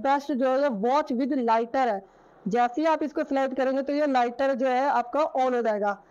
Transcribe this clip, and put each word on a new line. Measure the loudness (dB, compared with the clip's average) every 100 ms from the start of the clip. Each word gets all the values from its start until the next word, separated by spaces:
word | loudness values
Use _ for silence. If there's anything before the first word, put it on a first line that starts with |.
best | 0 0 0
जो | 0 2
है | 2 0
watch | 0 0 2 0
with | -2 -2 0
lighter | 2 2 2 0 0
है। | -2 -6 -20 -20 -10
जैसे | -2 0 0 0
ही | 0
आप | 0
इसको | -2 -4
select | -2 0 -2 -2
करेंगे | -2 -2
तो | -2
ये | 0 0
lighter | 2 0 0 -2
जो | 0 0
है | 0 0
आपका | 0 -2 -2
ऑन | 0 0 0
हो | 0
जाएगा। | 0 0 -2 -4 -10